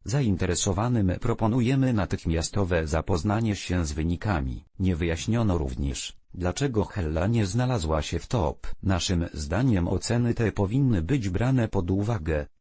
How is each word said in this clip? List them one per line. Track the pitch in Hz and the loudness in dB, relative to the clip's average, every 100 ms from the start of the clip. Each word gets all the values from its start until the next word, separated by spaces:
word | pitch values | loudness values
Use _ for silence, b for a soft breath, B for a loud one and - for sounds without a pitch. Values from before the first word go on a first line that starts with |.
Zainteresowanym | 101 139 120 87 90 87 101 92 120 117 92 - | -4 0 2 2 0 0 0 0 2 2 2 2
proponujemy | 117 113 113 127 117 135 131 | 0 0 2 2 2 2 2
natychmiastowe | 110 82 95 85 80 - 107 92 87 78 | 2 0 -2 -2 -2 0 0 2 2 2
zapoznanie | 80 90 87 104 104 113 98 | 0 0 0 2 0 0 -2
się | - 90 80 | -2 0 0
z | |
wynikami. | 71 80 87 107 82 65 62 - - | 0 -2 0 0 -2 -2 -6 -10 -2
Nie | 92 80 | 0 2
wyjaśniono | 82 80 - 120 107 85 | 0 -2 -2 0 2 0
również, | 67 69 69 - - - - | -2 -4 -4 -4 -8 -14 -16
dlaczego | 87 90 - 139 107 92 | -6 -4 -2 0 0 -2
Hella | 101 78 80 98 | -2 -2 0 0
nie | 117 95 | 2 0
znalazła | 117 127 120 78 78 | 0 0 0 0 0
się | - 85 | 0 -4
w | - | -2
top. | 120 76 - - - | 0 0 -2 -6 -2
Naszym | 95 95 - 87 82 | 0 0 0 0 -2
zdaniem | 76 73 95 135 95 85 | -6 -4 0 2 2 0
oceny | 87 - 120 120 | -2 0 0 0
te | 120 107 | 0 0
powinny | - 98 131 135 98 | 0 0 2 2 2
być | 80 139 98 | 2 0 0
brane | 90 123 131 110 | 0 2 2 2
pod | 104 90 | 0 0
uwagę, | 98 101 107 80 76 73 _ | 0 0 -2 -2 -2 -4 _